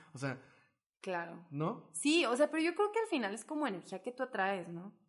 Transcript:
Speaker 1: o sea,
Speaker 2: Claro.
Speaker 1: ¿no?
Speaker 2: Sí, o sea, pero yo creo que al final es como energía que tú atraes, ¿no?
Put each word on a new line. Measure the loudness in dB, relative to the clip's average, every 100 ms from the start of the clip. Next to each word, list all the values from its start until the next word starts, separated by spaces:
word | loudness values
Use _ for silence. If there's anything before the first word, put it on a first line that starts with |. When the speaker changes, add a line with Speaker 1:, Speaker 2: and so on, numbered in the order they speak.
| -16
Speaker 1:
o | -6
sea, | -6 -6 -10 -20 _ _ _ _
Speaker 2:
Claro. | -4 -4 -4 -10 -8
Speaker 1:
¿no? | -2 -2 -2 -8
Speaker 2:
Sí, | -2 4 4 4
o | 4
sea, | 4
pero | 4
yo | 2 2
creo | 2
que | 2
al | 0
final | 0 0
es | -2
como | -6 -2 -2
energía | -2 -6 -8
que | -6
tú | -4
atraes, | -2 0 0 0 -4
¿no? | -8 -10 -16